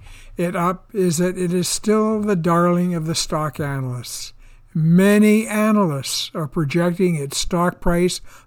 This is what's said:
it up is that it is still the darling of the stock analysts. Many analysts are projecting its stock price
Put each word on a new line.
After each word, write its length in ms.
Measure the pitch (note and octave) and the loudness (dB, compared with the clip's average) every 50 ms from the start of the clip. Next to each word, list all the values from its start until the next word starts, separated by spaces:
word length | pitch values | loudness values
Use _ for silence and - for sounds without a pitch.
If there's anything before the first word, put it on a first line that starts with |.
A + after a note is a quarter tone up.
| - - - - - - - | -18 -20 -20 -20 -20 -18 -6
it 220 | - F3 E3+ - F#3 | -6 -6 -4 -2 -2
up 360 | E3+ F3 F#3 F3+ - - - | -2 -2 -2 -4 -10 -10 -4
is 240 | G#3+ F#3 F3+ D#3+ D3+ | 0 0 0 2 0
that 180 | F3 F#3 F3+ F#3 | 0 -2 0 -2
it 160 | F3+ F3 F3 | -4 -2 0
is 160 | F#3 F3 - | -2 -2 -2
still 520 | - - - A3 G#3 A3 G#3+ G#3+ A3 G#3+ | -4 -4 -2 0 0 2 2 0 0 -2
the 140 | G#3 G#3+ G#3 | 0 0 -2
darling 580 | F3 D#3+ F3 E3+ E3+ F3 F3 F3 F3 F3+ F3+ F3 | 0 0 2 2 4 4 4 2 2 0 0 -2
of 120 | E3+ D#3 | -2 -2
the 100 | D#3+ E3 | -4 -4
stock 460 | - - - - D#3 D#3 D3+ - - | -4 -4 -4 -4 -4 -4 -4 -4 -6
analysts. 720 | D#3 C#3+ C#3 C3+ C3 B2+ B2 A#2+ A#2+ - - - - - - - - - - - - - - | -6 -4 -4 -4 -6 -6 -8 -8 -10 -12 -12 -12 -12 -14 -16 -20 -20 -20 -20 -20 -20 -8 -4
Many 760 | E3+ D#3 D#3+ E3+ F3+ G3 G3+ G#3 G#3+ G#3+ G#3+ G#3 G#3+ A3 A3+ | 0 2 4 6 6 6 6 6 6 6 6 6 4 2 0
analysts 840 | G#3 G#3+ G#3+ G#3+ G#3+ G#3 G3+ E3 C#3+ C3+ B2+ - - - - - - | -2 0 2 2 2 2 2 0 -2 -4 -6 -6 -6 -6 -8 -8 -6
are 140 | G3+ D#3+ C#3+ | -6 -6 -4
projecting 680 | - F3+ D#3 C#3 C#3 E3+ E3+ F3+ E3+ E3+ F#3+ F3+ E3+ | -2 -2 -2 0 0 0 0 0 0 0 0 0 0
its 220 | D3+ C#3 C#3+ - - | -2 -4 -6 -4 -4
stock 420 | - - - F3 F3 F3 E3+ - | -4 -2 0 2 0 0 -2 0
price 400 | - F3+ F3 F3 F3+ F3+ - - - - - - - | 0 2 2 2 2 0 -2 -4 -12 -16 -20 -20 -20